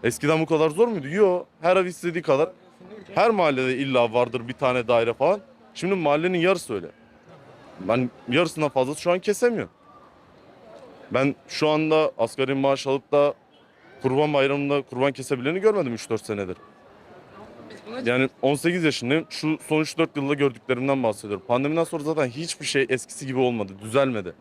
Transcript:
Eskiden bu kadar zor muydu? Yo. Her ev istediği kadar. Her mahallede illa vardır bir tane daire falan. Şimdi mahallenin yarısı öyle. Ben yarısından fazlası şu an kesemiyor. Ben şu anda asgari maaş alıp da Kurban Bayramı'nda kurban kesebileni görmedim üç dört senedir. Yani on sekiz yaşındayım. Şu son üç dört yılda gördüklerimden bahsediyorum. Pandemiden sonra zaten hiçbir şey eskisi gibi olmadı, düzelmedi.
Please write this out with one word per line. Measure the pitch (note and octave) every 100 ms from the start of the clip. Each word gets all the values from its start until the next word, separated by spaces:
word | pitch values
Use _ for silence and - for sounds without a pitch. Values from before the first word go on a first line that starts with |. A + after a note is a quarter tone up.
Eskiden | - G#3+ D3 D#3+
bu | D#3+
kadar | D#3+ D#3+
zor | D3+ A#3+
muydu? | G#3 C3+
Yo. | F#3 G3+ F3+ - _
Her | E3 F#3
ev | F#3
istediği | E3+ F3 E3+
kadar. | E3 C3+ D#3 - - _ - - - -
Her | A3
mahallede | G#3+ E3 C3 C3 C3
illa | C#3 B2+ A#2+
vardır | A#2 A#2+ A#2+ A#2
bir |
tane | B2+ C3 B2+ A#2
daire | A#2+ A#2
falan. | A2+ D3 G3+ - - -
Şimdi | - F3 G3
mahallenin | D3+ D3 F3 F3+
yarısı | E3+ F#3 -
öyle. | G#2 D#2+ - - - - - - - - -
Ben | F#2 A#2+ B2 - -
yarısından | C3 E3+ - D3+
fazlası | C3+ B2+ D3
şu | F3
an | F3+
kesemiyor. | G#3 G#3 A#3+ A3 F#2+ _ _ - - - - - - - - - - - -
Ben | A#2 C#3 - -
şu | - D#3
anda | D3+ D#3 D#3 D#3 -
asgari | A2+ - C3
maaş | C3+ C3+ C3+ C#3
alıp | C3+ _
da | D3 C#3+ - _ _ _ _ - -
Kurban | C3+ C3 D3+
Bayramı'nda | D3 C3+ C#3+ C#3+ C#3+
kurban | C3+ B2 C#3
kesebileni | C3 C3 C3 B2+ F3+
görmedim | G#3+ G#3 C#3+
üç | A2+ -
dört | A2 -
senedir. | G#2 F#2+ F2+ - - - - - - - - G#3+ - - - - A#3+ A#2
Yani | B2 C3 _
on | C3 C#3+
sekiz | E3+ F3+
yaşındayım. | D#3+ B2+ A#2+ D3+ D#3
Şu | - D#3 D#3 -
son | D#3
üç | D#3 -
dört | D#3+ D3
yılda | C#3
gördüklerimden | C#3+ C#3+ A2+ - B2 C3+ C3+
bahsediyorum. | A#2 G#2 G#2+ G2+ -
Pandemiden | A#2+ C#3+ D#3+
sonra | E3 E3
zaten | D3 D#3+ C3
hiçbir | A#2+ E3 - D3
şey | C#3+ C3
eskisi | B2+ - - C3+
gibi | C3
olmadı, | B2+ A#2 G2 F#2+
düzelmedi. | A2 B2 C3+ A2+ F2+ -